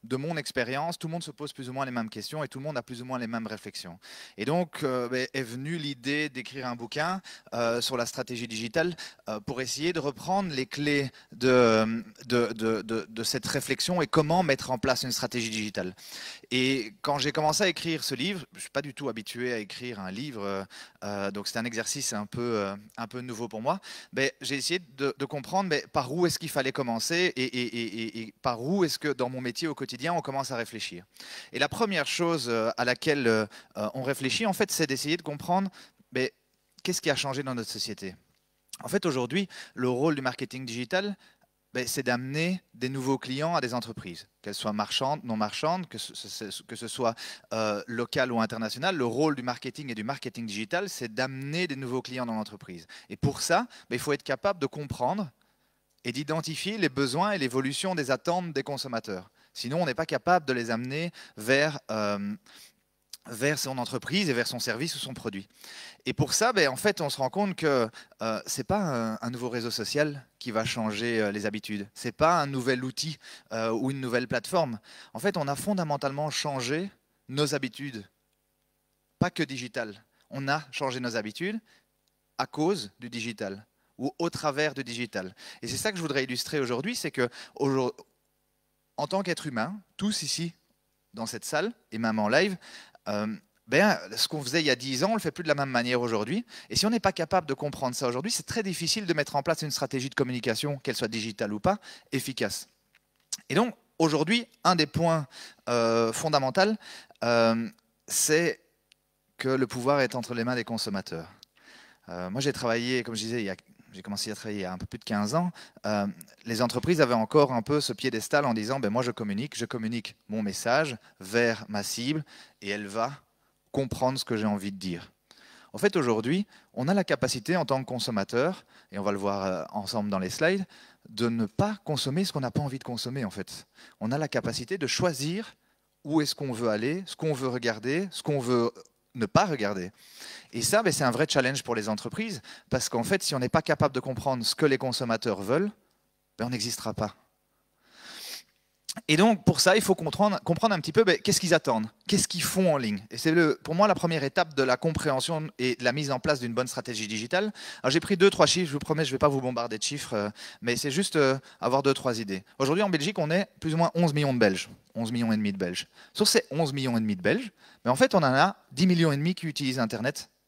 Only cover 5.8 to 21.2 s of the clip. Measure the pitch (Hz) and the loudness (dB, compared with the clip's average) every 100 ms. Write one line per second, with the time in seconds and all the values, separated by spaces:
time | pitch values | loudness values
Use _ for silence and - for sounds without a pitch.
5.8 | 147 131 127 147 151 131 110 135 127 120 | -6 -6 -2 0 -2 -6 -10 -8 -6 -6
6.8 | 117 147 165 190 - - - 117 117 120 | -6 -4 -2 -4 -8 -20 -8 0 0 0
7.8 | 117 127 117 - 127 120 117 110 117 165 | -2 -2 -4 -4 -6 -6 -6 -6 -2 0
8.8 | 175 165 - - - 107 - 127 127 131 | 0 -2 -14 -14 -8 -8 -6 -6 -4 -2
9.8 | 165 165 143 - 170 196 185 135 131 143 | -2 -2 -4 -6 -2 0 0 -2 -4 -2
10.8 | 147 143 139 - - - 127 127 117 110 | 2 2 0 -6 -18 2 6 8 10 8
11.8 | 110 113 - - 127 123 113 110 110 110 | 4 0 -6 -14 0 2 2 0 0 0
12.8 | 110 113 80 113 110 127 - 143 - 131 | -2 -4 -6 -6 -2 -2 -2 -4 -2 -2
13.8 | - 180 147 160 151 175 165 135 - 123 | 0 0 2 2 4 2 4 2 0 0
14.8 | 135 123 147 - 123 123 113 110 104 98 | 2 2 2 -2 -2 -2 -2 -4 -4 -4
15.8 | 90 90 - - - - - 127 127 135 | -6 -8 -16 -14 -14 -14 -2 0 2 0
16.8 | 107 - - 143 139 156 151 151 190 156 | -4 -6 -4 0 0 0 0 2 0 0
17.8 | 165 160 - 127 175 190 123 - - 139 | -4 -4 -4 -4 -4 -4 -10 -16 -6 -6
18.8 | 147 - 139 113 104 120 123 117 101 - | -6 -6 -6 -6 -8 -6 -4 -4 -6 -10
19.8 | 123 104 92 98 147 117 101 98 95 - | -10 -10 -8 -8 -8 -6 -6 -4 -6 -14
20.8 | - - 101 101 | -20 -12 -8 -4